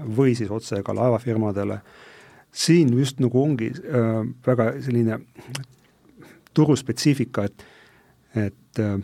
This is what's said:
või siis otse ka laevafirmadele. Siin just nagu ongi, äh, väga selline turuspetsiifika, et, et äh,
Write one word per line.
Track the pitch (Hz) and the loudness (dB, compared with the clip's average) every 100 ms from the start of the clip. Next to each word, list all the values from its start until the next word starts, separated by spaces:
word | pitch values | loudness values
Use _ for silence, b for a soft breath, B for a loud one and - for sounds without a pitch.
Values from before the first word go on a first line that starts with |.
| 131 | -6
või | 110 135 120 | 2 2 2
siis | 101 | -2
otse | 110 - 101 | -6 -6 -6
ka | 101 | -4
laevafirmadele. | 101 123 113 120 110 107 101 101 98 - B B B B B B | 0 0 0 0 -2 -2 -2 -4 -6 -12 B B B B B B
Siin | - - 170 139 120 | -4 4 4 6 4
just | 135 - | 0 0
nagu | 123 123 | 0 2
ongi, | 147 131 110 123 | 2 0 -4 -8
äh, | - 123 113 113 117 - - | -4 0 0 0 -4 -4 0
väga | 123 113 135 | 2 2 -2
selline | 131 120 113 110 - - - 127 - _ _ _ _ _ B B B | -2 0 0 -2 -8 -20 -16 -14 -14 _ _ _ _ _ B B B
turuspetsiifika, | - 151 135 - 113 151 135 117 - | 2 4 2 0 -2 0 0 -2 -4
et, | 101 - B B B B B B _ | -6 -8 B B B B B B _
et | 110 101 - _ - | -4 -4 -6 _ -4
äh, | 107 98 | -2 -2